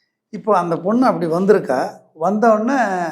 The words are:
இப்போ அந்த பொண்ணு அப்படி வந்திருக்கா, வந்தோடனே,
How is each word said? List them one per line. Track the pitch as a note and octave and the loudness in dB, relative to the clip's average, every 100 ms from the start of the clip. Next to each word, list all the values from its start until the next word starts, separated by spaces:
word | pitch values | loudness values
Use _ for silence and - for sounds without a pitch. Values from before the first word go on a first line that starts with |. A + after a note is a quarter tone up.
| _ _ _ | _ _ _
இப்போ | G3 G#3+ F#3 | -8 0 0
அந்த | E3+ D#3+ | 0 -4
பொண்ணு | F3+ A#3+ B3 | -2 0 2
அப்படி | E3 E3+ | 0 -2
வந்திருக்கா, | E3+ G3 G3 - B2+ F3+ - _ - | 0 2 2 2 -2 -4 -10 _ -6
வந்தோடனே, | F3 G#3+ A#3 G#3+ A#3+ C#4 G#3 F#3 E3 | -2 2 2 2 2 0 0 -2 -6